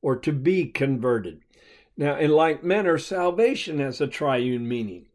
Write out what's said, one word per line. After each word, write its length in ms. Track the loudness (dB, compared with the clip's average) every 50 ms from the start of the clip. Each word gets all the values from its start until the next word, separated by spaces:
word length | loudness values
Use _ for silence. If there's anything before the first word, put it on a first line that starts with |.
or 140 | 0 -2 -2 -2
to 120 | -2 -2
be 360 | -2 0 0 2 2 2 0
converted. 720 | -2 -2 -2 0 0 0 0 0 0 0 0 -2 -6 -12 -14 _ _ _ _ _ -20 -20 -20 _ _ _
Now, 220 | -4 -2 -2 0 0
in 120 | 2 4
like 320 | 6 6 6 4 2 0 0
manner, 360 | 0 2 2 4 2 2 2
salvation 800 | 0 -4 -4 0 0 0 2 4 2 2 2 -2 -6 -6 -4 -4
has 200 | -4 -4 -2 -2
a 60 | -4
triune 640 | -4 -2 -4 -2 0 0 0 0 0 -2 -2 -2 -4
meaning. 380 | -4 -4 -4 -6 -8 -12 -18 _ _